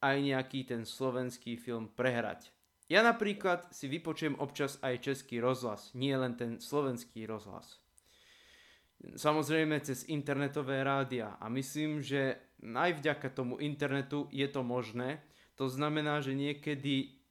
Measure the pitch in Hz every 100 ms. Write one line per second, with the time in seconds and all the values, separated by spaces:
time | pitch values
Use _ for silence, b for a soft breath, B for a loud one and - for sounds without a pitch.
0 | 139 139 139 131 131 135 131 117 110 -
1 | 135 127 127 120 120 117 123 117 107 -
2 | 127 117 110 - - _ _ _ - 175
3 | 233 233 208 202 190 175 - - 135 165
4 | 165 151 156 139 139 - 139 139 135 120
5 | 143 135 - 117 123 127 120 104 - 123
6 | 135 135 127 120 120 117 - 147 139 120
7 | 120 113 110 110 104 98 - - _ _
8 | b b b b b b b b b -
9 | - - 151 151 139 160 156 151 147 127
10 | - 151 139 139 143 147 131 135 139 139
11 | 135 127 107 - 110 127 135 151 156 151
12 | 131 139 135 - - - - 117 175 156
13 | 151 143 131 - 123 123 147 143 147 139
14 | 135 147 143 135 139 143 120 123 113 117
15 | 127 151 b b b - 131 131 151 151
16 | 151 147 135 135 143 143 151 139 135 135
17 | 135 - _